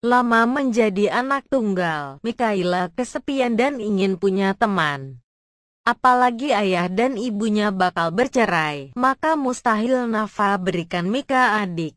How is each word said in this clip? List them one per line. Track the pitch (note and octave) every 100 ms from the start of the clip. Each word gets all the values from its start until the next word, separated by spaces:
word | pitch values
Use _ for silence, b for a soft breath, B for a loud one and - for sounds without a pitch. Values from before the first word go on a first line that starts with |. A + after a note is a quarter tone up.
Lama | A#3 B3 B3 A3+ A#3
menjadi | C4+ C4+ A3+ A3 F#3+ G3+ G#3+
anak | C4 C#4 -
tunggal, | C4+ A3 F#3 F3 D#3 C#3+ C#3
Mikaela | A3+ A#3 A#3 G3+ F3 F3+ F3+ -
kesepian | B3 D4+ - C4+ B3 A3+
dan | C4 C#4
ingin | G#3 G3 F#3+ F#3
punya | G3 F#3+ G3 G3
teman. | - F#3+ D#3 C#3+ C3+ B2 _ _ _ _ _ _
Apalagi | - A#3+ B3+ B3 B3 A#3 C#4+ G#3+
ayah | G3+ F3+ F3+
dan | F#3 B3 A#3+
ibunya | B3 G3+ A3 G#3 G#3
bakal | F#3+ F3+ F3 E3+ F3
bercerai, | B3+ B3+ A3+ E3+ D#3 D3 C#3 F3
maka | C4 C4+ D#4 D#4+
mustahil | C4 B3 B3 G#3+ A#3 B3+ A#3+
Nafa | A3+ G#3+ - G3+ G3+
berikan | F#3 F3 E3+ F3+ F3
Mika | B3 C#4+ C4 B3 G#3+
adik. | G3+ E3+ D#3+